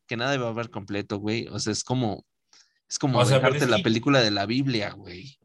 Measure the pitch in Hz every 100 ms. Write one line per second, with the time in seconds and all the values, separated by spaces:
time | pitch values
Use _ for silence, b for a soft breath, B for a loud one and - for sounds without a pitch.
0 | - 117 127 139 120 113 117 107 98 101
1 | 101 101 104 117 - 107 110 101 - 127
2 | 113 95 - _ _ b b b - -
3 | 143 120 117 131 127 147 123 107 113 113
4 | 127 139 110 101 101 127 135 113 101 98
5 | 98 90 135 -